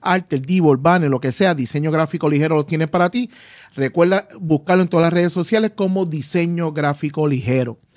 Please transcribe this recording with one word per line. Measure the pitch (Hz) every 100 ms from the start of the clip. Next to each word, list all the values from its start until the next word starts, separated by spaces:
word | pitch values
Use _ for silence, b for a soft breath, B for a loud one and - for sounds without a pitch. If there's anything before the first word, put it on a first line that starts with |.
arte, | - 185 180 143
el |
divo, | 131 185 160
el | 131
banner, | 151 180 151
lo | 131
que | 131
sea, | 123 190
Diseño | 160 123 147 156
Gráfico | 156 160 165 151
Ligero | 147 156 156
lo | 143
tiene | 160 160
para | 180 180
ti. | 240 247 B B B B -
Recuerda | 135 - 175 190 - -
buscarlo | 170 151 - 180
en | 180
todas | 170
las | 165
redes | 170 175
sociales | 180 170 220 214 214
como | 190 190 185
Diseño | 151 143 180 170 170 165
Gráfico | 151 147 143 151 143 151
Ligero. | 131 110 131 120 113 _